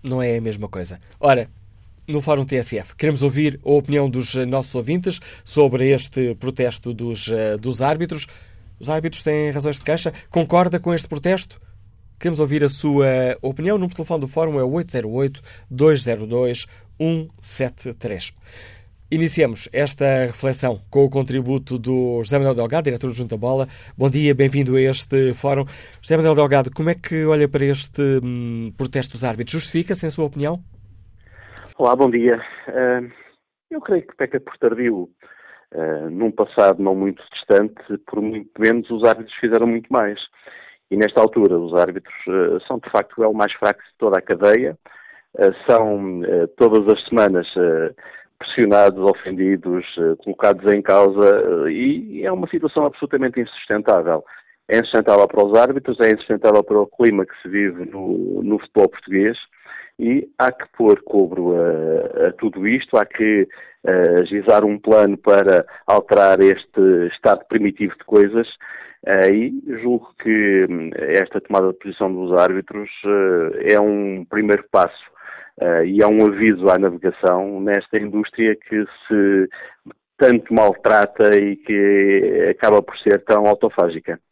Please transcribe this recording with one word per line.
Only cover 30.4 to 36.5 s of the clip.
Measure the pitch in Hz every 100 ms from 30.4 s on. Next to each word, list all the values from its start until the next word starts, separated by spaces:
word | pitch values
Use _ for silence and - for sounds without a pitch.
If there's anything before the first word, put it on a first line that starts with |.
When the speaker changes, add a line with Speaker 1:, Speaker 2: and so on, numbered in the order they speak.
| 143 175 - - - - - _ _ - - - - -
Speaker 2:
Olá, | 123
bom | 127 135
dia. | 117 120 113 - - -
Eh, | 127 123 123 120 _ _ _ _ _ _
eu | 311
creio | 302 185
que | - _
peca | 131 127
por | - -
tardio. | 123 110 120 101 90 _ _ - - _ _
Eh, | - 80 76 80
num | 87 113
passado | 110 104